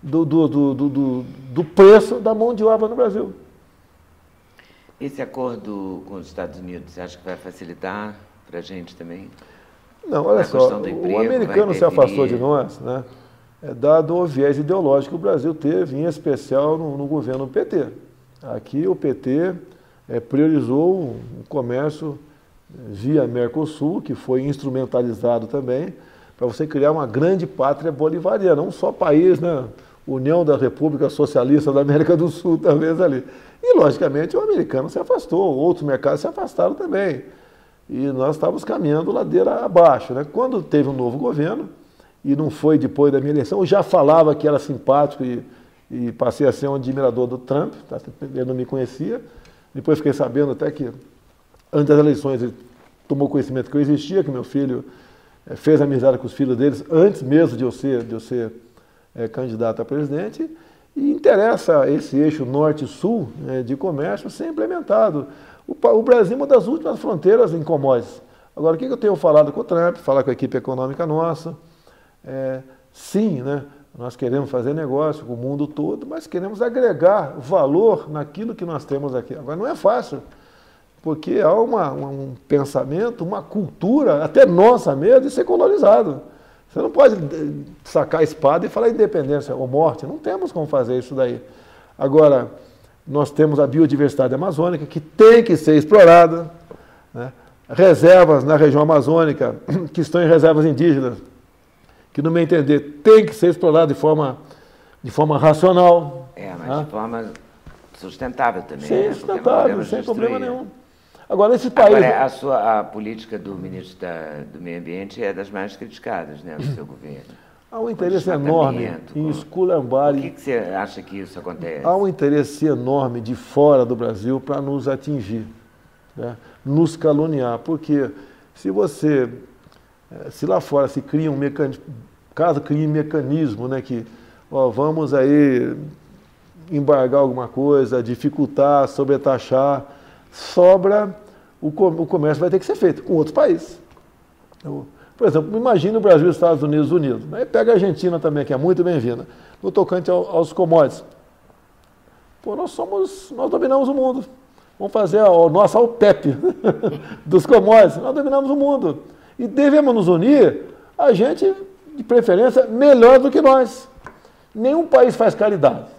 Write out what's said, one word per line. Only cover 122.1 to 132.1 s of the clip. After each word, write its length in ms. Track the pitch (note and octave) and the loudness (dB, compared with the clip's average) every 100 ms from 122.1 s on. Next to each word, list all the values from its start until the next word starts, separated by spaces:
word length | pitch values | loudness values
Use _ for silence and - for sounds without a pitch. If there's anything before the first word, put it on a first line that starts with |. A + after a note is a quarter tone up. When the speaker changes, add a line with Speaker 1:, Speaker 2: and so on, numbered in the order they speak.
| D#3+ C#3+ D3 C#3 - D#3 | -2 0 0 -2 -2 -2
Speaker 1:
enorme 520 | C3 B2 C#3 C3 A#2+ | -2 -2 -2 -2 -6
de 120 | A2+ | -8
fora 500 | B2 - - D3 C#3 | -10 -6 2 4 4
do 120 | A#2+ A#2+ | 2 -2
Brasil 440 | A#2 G#2+ A2 C3 | -4 -6 -4 -6
pra 220 | C3+ C#3+ | -4 -8
nos 260 | C#3 C#3 B2+ | -6 -6 -4
atingir, 600 | C3+ D3 C#3+ F#2+ A2+ G#2 - _ _ _ _ _ - | -6 -6 -8 -6 -10 -10 -18 _ _ _ _ _ -14
né? 220 | A#2+ A2+ - _ | -12 -12 -20 _
Nos 320 | C3 D3 E3 D#3+ | -4 0 0 0
caluniar. 600 | D#3+ D3 D#3+ D3 B2 A#2 | 0 0 0 -2 -4 -6
Porque 540 | - D#3+ D#3 D3 C#3 C#3+ - _ _ | -6 -8 -2 -2 -2 -8 -20 _ _
se 160 | _ F#3+ | _ -6
você, 580 | F#3+ F#3+ D3+ D3+ D3 A#2+ A#2 - _ _ _ _ _ _ | -2 -4 -2 0 0 -2 -8 -20 _ _ _ _ _ _
eh, 180 | - - | -18 -18
se 160 | - D3+ | -8 -2
lá 160 | F#3 | -2
fora 260 | - C#3+ C3+ | 0 0 0
se 140 | - | -4
cria 300 | C3 D3+ D#3 | -6 -4 -2
um 40 | C#3 | -4
mecani-, 440 | C#3+ C#3 C#3 C3 - A#2 - | -6 -4 -6 -6 -16 -20 -20